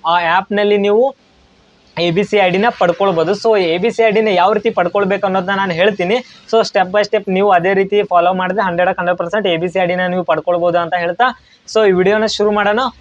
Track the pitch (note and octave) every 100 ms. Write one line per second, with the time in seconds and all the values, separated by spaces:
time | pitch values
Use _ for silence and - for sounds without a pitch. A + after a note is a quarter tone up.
0 | E3 F3 E3+ F3+ F#3+ G3+ G#3 G#3 G3+ G#3+
1 | C4+ - _ _ _ _ _ _ _ -
2 | F3 E3+ G3+ G#3 F#3 F#3 A#3 A#3 F3+ E3+
3 | G3 E3 D#3+ G#3 A#3 G#3+ F3 E3+ A3+ G#3+
4 | A3+ G#3 A3 F3+ F#3 G#3+ A3+ G3+ F3 G3+
5 | G3 G3 G3 F#3+ F#3 G3 G3 E3 G3+ G3+
6 | F3 A#3+ - - - A3+ A3 G3+ F#3 G#3
7 | G3+ G#3+ G3+ F#3 G3+ F3+ F3+ G3 G3 G#3
8 | G3 F3 F3 F#3 F#3 F#3+ F#3+ E3+ F3+ F#3
9 | F3 F3+ E3+ G#3 G3 D#3+ F3+ F#3 F3+ F3+
10 | F3+ F3+ F3 D#3 E3 F3 F3 F3 E3 F3
11 | E3+ F3 B3+ A#3+ _ _ - A3 G#3 F3+
12 | F#3 G#3+ A3 - G#3 G#3 G3+ G#3+ B3+ -